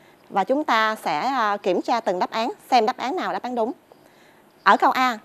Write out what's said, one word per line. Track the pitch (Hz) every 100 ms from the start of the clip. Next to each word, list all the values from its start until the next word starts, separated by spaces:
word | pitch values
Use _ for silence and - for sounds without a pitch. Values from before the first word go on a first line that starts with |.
| - - -
và | 196
chúng | 190 277
ta | 302 226 220 214
sẽ, | 190 147
à, | 233 269 214 202
kiểm | 202 175
tra | 320 247
từng | 208 180
đáp | 240
án, | 226 226 415 -
xem | 254
đáp | 220 -
án | 240
nào | 349 208
đáp | 185
án | 247
đúng. | 240 220 - _ - - - - _ _ _
Ở | 190 240
câu | 294
A, | 247 254 214